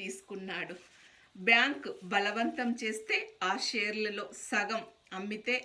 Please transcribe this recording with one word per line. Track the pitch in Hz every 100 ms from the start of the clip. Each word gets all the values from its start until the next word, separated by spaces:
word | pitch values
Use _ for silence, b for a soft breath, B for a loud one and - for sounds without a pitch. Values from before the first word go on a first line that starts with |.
తీసుకున్నాడు. | 190 190 - 196 190 175 165 180 - B B B B 196 185
బ్యాంక్ | 233 262 285 202 - 185
బలవంతం | 202 202 214 262 - 247 226
చేస్తే | 220 214 - 427 427 - 185
ఆ | 196 -
షేర్లలో | 233 208 214 214 208 196 - -
సగం | 214 202 220 - - _ 185
అమ్మితే | 202 214 240 247